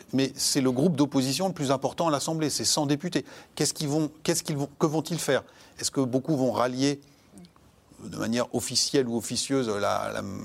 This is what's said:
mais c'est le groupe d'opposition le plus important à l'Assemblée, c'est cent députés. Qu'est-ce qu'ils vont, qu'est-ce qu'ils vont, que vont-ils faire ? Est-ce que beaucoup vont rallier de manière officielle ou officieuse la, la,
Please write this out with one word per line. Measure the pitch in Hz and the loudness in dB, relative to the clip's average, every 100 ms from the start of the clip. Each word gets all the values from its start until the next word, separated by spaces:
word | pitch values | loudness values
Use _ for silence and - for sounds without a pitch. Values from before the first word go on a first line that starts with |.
| - | -4
mais | 127 135 - | 0 0 0
c'est | - 147 | 0 2
le | 131 | 2
groupe | 127 175 139 | 4 2 2
d'opposition | 143 135 131 139 190 | 2 2 0 0 -2
le | |
plus | 165 135 | -2 0
important | 135 131 - 170 | 0 0 0 2
à | |
l'Assemblée, | 139 - 160 151 | 2 0 -2 -2
c'est | - | 0
cent | 113 - 143 | 0 0 2
députés. | 147 175 151 - - - - | 0 0 -4 -4 -10 -12 -2
Qu'est-ce | 147 | -2
qu'ils | - 147 | -2 -2
vont, | 151 151 - | 0 -2 -2
qu'est-ce | - 165 | -2 -2
qu'ils | - 147 | -2 -4
vont, | 143 - | -4 0
que | 165 | 0
vont-ils | 156 - 165 | 0 -2 -2
faire ? | - 127 - - - - | 2 0 0 -12 -20 -8
Est-ce | - | -4
que | 143 | 0
beaucoup | 127 131 127 147 | 0 0 0 2
vont | 131 | 2
rallier | 110 123 127 139 139 - - - - - _ - _ _ - - | 2 0 2 0 0 -8 -20 -20 -20 -20 _ -20 _ _ -18 -10
de | 104 | -4
manière | 104 120 120 120 | 0 0 0 -2
officielle | - 120 - 143 123 | -2 0 2 2 2
ou | 117 | 0
officieuse | - 120 - 135 117 | -2 -4 0 0 0
la, | 101 98 101 104 | 0 0 0 -2
la, | 107 101 101 | -4 -6 -8